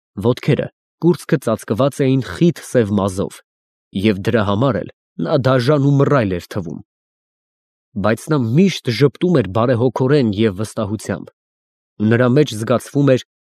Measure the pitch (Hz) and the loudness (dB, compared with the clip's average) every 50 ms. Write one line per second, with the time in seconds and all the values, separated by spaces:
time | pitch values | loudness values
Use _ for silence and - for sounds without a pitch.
0 | _ _ _ - 95 117 123 - - - 151 - - - - _ _ _ _ _ | _ _ _ -2 0 0 0 0 0 0 0 0 -2 -4 -10 _ _ _ _ _
1 | - 170 175 - - - - 147 - - 113 - - - 120 95 131 143 - - | 0 0 0 0 -2 -4 -4 -4 -2 -2 -4 -4 -4 -4 -2 0 0 -2 0 0
2 | 143 131 135 135 120 - - - 165 175 151 - - - - 127 113 101 107 101 | 0 0 0 0 -2 -4 -2 0 0 0 0 -2 -6 -2 0 0 0 2 0 0
3 | 95 101 92 92 85 - - - - _ _ _ _ _ _ _ _ _ - 98 | 0 0 -2 -4 -6 -6 -8 -14 -20 _ _ _ _ _ _ _ _ _ -6 -2
4 | 92 110 104 92 95 117 107 117 104 98 101 101 123 143 113 92 - - - _ | 0 0 0 0 0 0 0 0 0 0 0 0 0 0 -2 -2 -6 -8 -14 _
5 | _ _ _ - 262 - 165 143 107 127 131 131 117 127 156 143 135 143 143 135 | _ _ _ -6 -4 -2 0 0 2 2 2 2 2 2 2 2 2 2 2 2
6 | 139 135 143 139 113 98 92 87 - - - 107 87 82 - - - _ _ _ | 2 2 2 2 0 0 -2 -6 -8 -8 -8 -8 -8 -8 -10 -14 -14 _ _ _
7 | _ _ _ _ _ _ _ _ _ _ _ _ _ _ _ _ _ _ - 110 | _ _ _ _ _ _ _ _ _ _ _ _ _ _ _ _ _ _ -8 -4
8 | 92 104 113 110 - - 156 147 123 110 117 151 196 190 - - - - 117 104 | -2 0 0 -2 -2 -2 -2 0 0 2 2 4 4 2 2 -2 -4 -6 0 2
9 | 139 139 - - - 180 175 143 107 90 92 110 113 127 127 104 120 131 - - | 2 2 2 0 0 2 2 2 0 0 0 0 0 2 2 2 0 0 0 0
10 | 131 127 143 151 127 110 98 98 113 110 95 90 110 - - - 110 98 107 107 | 0 2 2 2 2 2 2 2 0 0 0 -2 -8 -8 -6 -8 -6 -6 -6 -6
11 | - - 101 80 - - - _ _ _ _ _ _ _ _ _ _ _ _ - | -6 -6 -8 -8 -10 -14 -20 _ _ _ _ _ _ _ _ _ _ _ _ -2
12 | 107 110 113 117 127 123 123 147 151 131 110 104 113 110 123 107 - - - 139 | 0 2 4 4 4 4 4 2 2 0 -2 -6 -2 -2 -2 -2 -2 -4 -2 0
13 | 143 135 131 120 - _ _ _ _ | 2 2 2 2 0 _ _ _ _